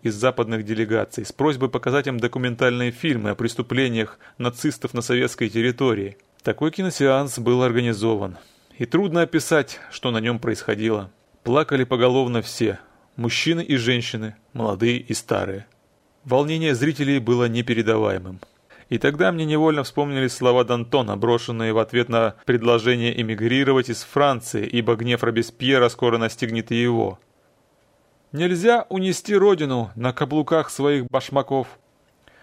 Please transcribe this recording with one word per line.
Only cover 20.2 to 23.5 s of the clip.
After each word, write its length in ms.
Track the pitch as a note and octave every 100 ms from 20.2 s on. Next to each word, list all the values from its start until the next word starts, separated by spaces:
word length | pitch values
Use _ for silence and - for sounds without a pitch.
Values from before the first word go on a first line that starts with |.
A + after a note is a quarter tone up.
| B2+
слова 320 | B2 B2 B2
Д'Антона, 520 | A#2+ A#2+ A#2 C#3 A2 G2+
брошенные 580 | A2+ A#2 - A#2 A2+
в 40 | A2
ответ 300 | A2 A#2+ A#2+
на 260 | A#2 A2+ - -
предложение 720 | B2 A#2 A#2 A2+ A#2+ A#2 -
эмигрировать 720 | A2+ A2 A2+